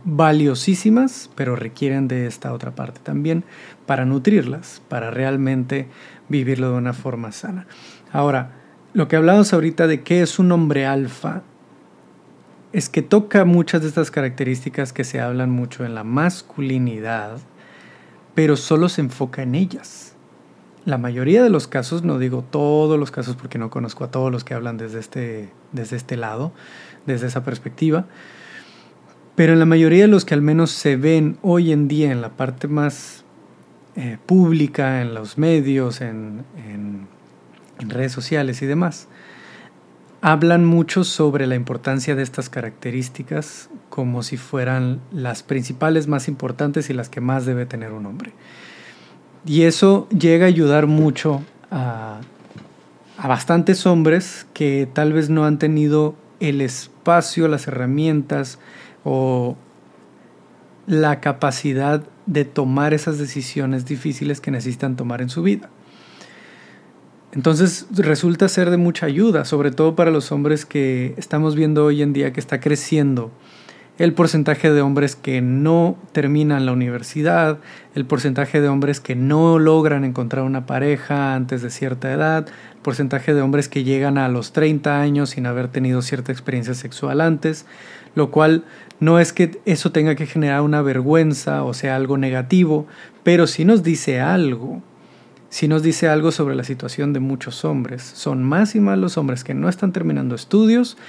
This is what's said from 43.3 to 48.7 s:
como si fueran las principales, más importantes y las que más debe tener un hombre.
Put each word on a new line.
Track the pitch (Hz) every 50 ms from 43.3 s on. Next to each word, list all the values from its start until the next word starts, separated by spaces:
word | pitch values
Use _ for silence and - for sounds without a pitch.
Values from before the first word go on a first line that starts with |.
| 151 151 151 - - - - - 320 226 - _
como | - - 131 123 120 123 113
si | - 139
fueran | 123 - - - 135 123 127 131 131 127 123 127 127 127 -
las | 196 156 127 123 113 - -
principales, | - 143 131 123 - 127 127 151 160 160 160 147
más | 147 147 135 - -
importantes | 143 131 139 123 123 - 147 143 143 160 143 -
y | 135
las | 127 120 -
que | - 131
más | 123 127 131 135 123
debe | 131 127 123 123
tener | 123 - 117 113 110 107
un | 110 104
hombre. | 98 107 185 247 - - - - - - - - -